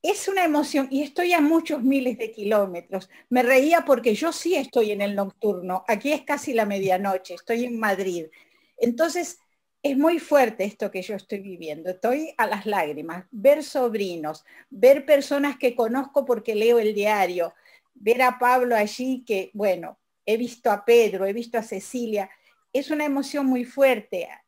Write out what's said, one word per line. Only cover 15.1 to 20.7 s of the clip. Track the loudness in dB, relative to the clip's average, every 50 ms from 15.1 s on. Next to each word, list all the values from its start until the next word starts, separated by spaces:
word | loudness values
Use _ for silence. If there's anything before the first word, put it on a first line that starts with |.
| 4 4 4 0 -2 0 0 -2 -2
que | 0 -2 -2 0
conozco | 2 -2 0 0 -4 -4 0 _ -2 0
porque | 0 -2 -2 -2 -4 -2
leo | 2 4 4 4 4
el | 4 2 0
diario, | 0 0 0 2 2 2 0 0 -2 -4 -4 -6 _ _ _ _ _ _ _ _
ver | -6 0 0 2 4 4
a | 2 2 2
Pablo | 2 2 4 2 2 2 2
allí, | 0 0 -2 -4 -6 -4 -4 -4 -6 -4
que, | -4 -4 -4 -4 -6 _
bueno, | -2 0 0 0 -2 -4 -14 -14 _ _ _ _ _ _
he | -2 -2
visto | -2 -2 -6 -8 _ _
a | 0